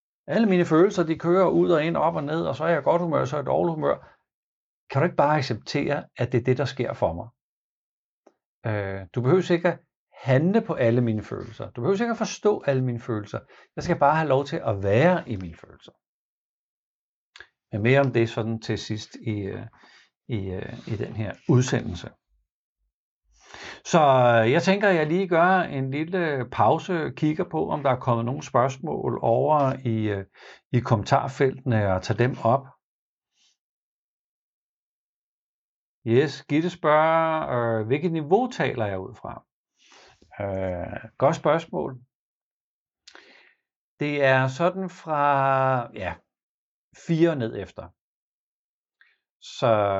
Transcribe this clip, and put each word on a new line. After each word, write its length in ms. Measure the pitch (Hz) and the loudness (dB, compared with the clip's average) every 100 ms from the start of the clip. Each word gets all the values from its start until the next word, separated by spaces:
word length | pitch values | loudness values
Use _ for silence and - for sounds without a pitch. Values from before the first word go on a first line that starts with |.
| _ _ - | _ _ -2
Alle 200 | 190 220 | 0 4
mine 180 | 180 | 2
følelser, 380 | 165 160 202 185 | 4 6 4 2
de 160 | 160 156 | -2 -2
kører 300 | 170 185 175 | 2 4 4
ud 220 | 165 180 | 4 4
og 140 | 156 | 2
ind, 120 | 160 156 | 2 0
op 200 | 160 165 | 0 -2
og 80 | |
ned, 220 | 143 160 165 | -4 -2 -2
og 100 | 131 | -2
så 80 | |
er 40 | 165 | -2
jeg 140 | 156 | 0
godt 200 | 143 170 | 2 0
humør, 220 | 170 139 | 0 -2
så 120 | 131 147 | -2 -4
er 40 | |
jeg 60 | 131 | -2
dårlig 280 | 147 170 | 0 0
humør. 420 | 156 143 - - _ _ _ _ _ _ _ - | -2 -2 -2 -8 _ _ _ _ _ _ _ -6
Kan 100 | 131 | -2
du 40 | |
ikke 120 | 175 - | 0 2
bare 220 | 147 151 | 2 2
acceptere, 680 | 127 107 - 147 151 147 - - | -2 -6 -6 -4 -2 -4 -6 -6
at 160 | 120 | -2
det 80 | 120 | 0
er 40 | |
det, 140 | 127 127 | 0 0
der 60 | |
sker 280 | 131 - 120 | -2 -4 -6
for 200 | - 90 | -2 -2
mig? 160 | 85 110 _ _ _ _ _ _ _ _ _ _ _ _ _ 113 | -2 -12 _ _ _ _ _ _ _ _ _ _ _ _ _ -6
Øh, 340 | 104 98 98 92 | -6 -6 -8 -8
du 60 | 127 | -2
behøver 320 | 127 185 180 | 2 2 2
ikke 160 | 170 175 | 0 0
at 100 | 170 _ _ _ | -4 _ _ _
handle 480 | - 131 135 175 220 | -8 0 2 4 0
på 140 | 220 | 0
alle 260 | 147 117 123 | 0 2 2
mine 220 | 117 107 | 0 -2
følelser. 480 | 95 98 110 107 98 | -6 -10 -10 -12 -12
Du 100 | 120 | -4
behøver 220 | 139 196 | -2 0
ikke 80 | 233 | -2
at 80 | 226 | -4
forstå 440 | 196 - 208 208 - | -6 -2 0 0 0
alle 180 | 131 | 0
mine 160 | 127 117 | -2 -4
følelser. 400 | - 107 101 - - - _ - | -6 -6 -6 -10 -12 -20 _ -8
Jeg 80 | |
skal 140 | 160 165 | -4 2
bare 180 | 143 160 | 4 4
have 120 | 151 | 2
lov 160 | 131 | 0
til 160 | 139 165 | 0 -4
at 180 | 120 98 | -4 -2
være 460 | 98 110 175 175 135 | 2 4 4 2 -2
i 80 | 98 | -8
mine 200 | 87 82 | -10 -14
følelser." 360 | - - - - _ _ _ _ _ _ _ _ _ _ _ _ _ - - _ _ | -20 -20 -20 -20 _ _ _ _ _ _ _ _ _ _ _ _ _ -20 -20 _ _
Men 100 | 107 | -2
mere 180 | 117 135 | 2 4
om 120 | 135 | 4
det 160 | 117 113 | 2 0
sådan 320 | 120 110 110 | -2 -4 -6
til 180 | - 107 | -6 -6
sidst 360 | - 107 - | -6 -8 -10
i, 260 | 269 117 104 | -10 -6 -6
øh, 260 | 95 98 110 _ - _ _ _ - | -6 -8 -12 _ -20 _ _ _ -8
i, 220 | 107 95 | -6 -6
øh, 380 | 92 - - - | -8 -10 -12 -8
i 80 | 117 | -8
den 160 | - | -6
her 220 | 107 104 - - | -6 -8 -4 2
udsendelse. 600 | 123 127 120 104 87 - _ _ _ _ _ _ _ _ _ _ _ _ _ - - - - | 4 4 -2 -4 -10 -12 _ _ _ _ _ _ _ _ _ _ _ _ _ -20 -18 -16 -16
Så, 160 | - 165 143 131 123 117 | 0 4 6 6 6 6
øh, 80 | 113 | 4
jeg 100 | 165 | 4
tænker, 260 | 180 202 202 | 2 2 4
at 80 | 170 | 2
jeg 100 | 151 | 2
lige 220 | 180 185 | 0 2
gør 220 | 165 180 | 2 4
en 400 | 185 165 139 131 | 2 0 -4 -4
lille 580 | 143 165 185 165 135 123 | -4 -4 -2 -2 -2 -4
pause, 600 | - 120 156 - 170 143 - | 2 2 2 0 -4 -4 -2
kigger 280 | 151 156 | -2 -2
på, 260 | 175 160 - | -4 -4 -4
om 120 | 151 | -2
der 80 | 135 | 0
er 100 | 123 | 0
kommet 240 | 131 117 | 0 -2
nogle 180 | 117 147 | -2 -6
spørgsmål 760 | - 123 131 131 151 - 131 - | -2 0 0 -2 -8 -4 -4 -2
over 500 | 117 120 143 151 135 135 | 0 2 2 2 2 -2
i, 240 | 123 110 107 | -2 -2 -2
øh, 160 | 98 95 _ - - _ | -4 -8 _ -20 -20 _
i 80 | 120 | -2
kommentarfeltene, 1120 | - 110 - 139 135 - 131 - 127 110 98 | 2 0 2 0 0 0 0 0 -2 0 2
og 80 | 92 | 0
tager 160 | - 110 | 0 0
dem 180 | 120 - | 0 0
op. 220 | 113 135 - _ _ _ _ _ _ _ _ _ _ _ _ _ _ _ _ _ _ _ _ _ _ _ _ _ _ _ _ _ _ _ _ _ 113 | 0 0 -2 _ _ _ _ _ _ _ _ _ _ _ _ _ _ _ _ _ _ _ _ _ _ _ _ _ _ _ _ _ _ _ _ _ 2
Yes, 360 | 123 156 - | 4 4 -2
Gitte 280 | - 147 175 | -2 -2 -2
spørger, 800 | 175 156 151 160 165 160 156 143 | -2 2 4 4 2 0 -2 -2
øh, 360 | 120 117 110 110 | -2 0 -2 -2
"Hvilket 260 | 147 175 | -2 -2
niveau 380 | 160 147 208 254 | -4 0 0 0
taler 360 | - 131 120 104 | -4 -4 -2 -4
jeg 120 | 95 | -6
ud 160 | 95 | -10
fra?" 300 | - - - _ _ _ _ _ - - _ _ - | -12 -14 -14 _ _ _ _ _ -20 -20 _ _ -10
Øh, 720 | 98 95 95 87 87 - 117 - | -6 -4 -6 -6 -8 -12 -12 -2
godt 180 | 139 160 | 0 0
spørgsmål. 600 | 156 165 - 165 147 127 _ _ _ _ _ _ _ _ _ _ - - - - _ _ _ _ _ - | 0 0 -2 -8 -8 -10 _ _ _ _ _ _ _ _ _ _ -20 -20 -20 -20 _ _ _ _ _ -6
Det 240 | 147 143 | -4 2
er 240 | 135 131 131 | 4 4 2
sådan 400 | 131 175 185 180 | 0 -2 -2 -8
fra, 1000 | - 160 147 143 139 135 135 131 127 117 | -10 -4 0 2 2 2 2 2 0 -4
ja, 200 | - 90 85 _ _ _ _ _ _ _ - - | -8 -8 -8 _ _ _ _ _ _ _ -10 -2
fire 300 | 160 170 143 | 2 2 0
ned 260 | 113 113 | -6 -8
efter. 260 | 92 - 90 _ _ _ _ _ _ _ _ _ _ _ _ _ _ _ | -12 -14 -18 _ _ _ _ _ _ _ _ _ _ _ _ _ _ _
Så 260 | - - 123 107 101 | -18 -2 2 2 2